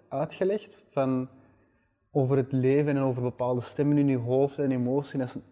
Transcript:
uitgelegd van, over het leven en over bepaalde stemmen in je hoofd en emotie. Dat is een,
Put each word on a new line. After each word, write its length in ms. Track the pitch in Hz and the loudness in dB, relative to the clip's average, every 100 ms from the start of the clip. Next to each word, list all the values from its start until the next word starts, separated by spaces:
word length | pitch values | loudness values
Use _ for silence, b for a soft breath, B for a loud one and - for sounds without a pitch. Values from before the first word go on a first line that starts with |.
| _ | _
uitgelegd 760 | 135 151 - 185 208 - - _ | -6 -6 -2 -2 -2 -6 -20 _
van, 380 | - 135 127 127 b b b b b b b _ | -2 0 -2 -4 b b b b b b b _
over 260 | 147 131 135 | -2 2 2
het 160 | 131 | 0
leven 440 | 131 127 139 151 139 | 0 2 4 2 2
en 60 | |
over 200 | 135 123 | 0 0
bepaalde 380 | 123 - 123 127 | -4 -2 -2 -2
stemmen 380 | 120 - 147 147 | -4 -2 2 4
in 100 | 143 | 2
je 100 | 127 | 0
hoofd 400 | 117 131 139 139 | 0 2 2 0
en 120 | 139 | -2
emotie. 480 | 127 123 139 139 139 | 0 0 -2 -2 -6
Dat 100 | 123 | -6
is 60 | |
een, 80 | - - | -8 -16